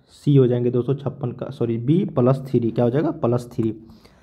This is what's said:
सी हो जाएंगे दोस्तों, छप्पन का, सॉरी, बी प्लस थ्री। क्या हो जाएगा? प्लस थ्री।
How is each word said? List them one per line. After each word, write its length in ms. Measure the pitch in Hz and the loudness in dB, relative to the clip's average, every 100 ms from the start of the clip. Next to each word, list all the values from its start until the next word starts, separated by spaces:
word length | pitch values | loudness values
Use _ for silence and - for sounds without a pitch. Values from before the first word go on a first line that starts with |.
| _ | _
सी 280 | _ 147 139 | _ 2 4
हो 120 | 123 | 4
जाएंगे 240 | 123 120 | 2 0
दोस्तों, 240 | 123 120 139 | -2 -2 -4
छप्पन 360 | - - 123 | -6 -8 -8
का, 180 | - - | -8 -10
सॉरी, 280 | - 117 117 | -6 -4 -2
बी 280 | 120 175 208 | 0 0 0
प्लस 380 | 135 123 135 - | 2 2 2 0
थ्री। 240 | 120 113 | 0 0
क्या 140 | 117 120 | 0 0
हो 60 | |
जाएगा? 200 | 139 302 | 2 -2
प्लस 380 | - 117 120 - | -2 0 -2 -4
थ्री। 220 | - 113 - - - - _ | -4 -4 -4 -14 -20 -20 _